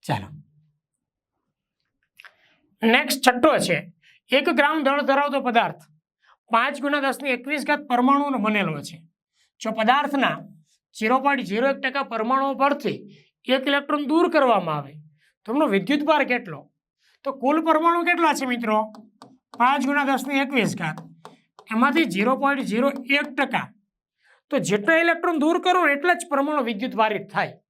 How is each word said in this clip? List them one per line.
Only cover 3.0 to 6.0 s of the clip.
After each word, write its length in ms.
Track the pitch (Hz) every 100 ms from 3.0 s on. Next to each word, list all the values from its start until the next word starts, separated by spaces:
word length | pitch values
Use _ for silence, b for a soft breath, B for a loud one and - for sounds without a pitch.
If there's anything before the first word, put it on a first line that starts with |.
| 294 277 -
છઠ્ઠો 300 | 247 311 269
છે, 340 | - 156 - _ b b _
એક 180 | 262 294
ગ્રામ 320 | 269 285 311
દળ 180 | 269 285
ધરાવતો 380 | 247 277 285 277
પદાર્થ 420 | 247 233 185 156 _ _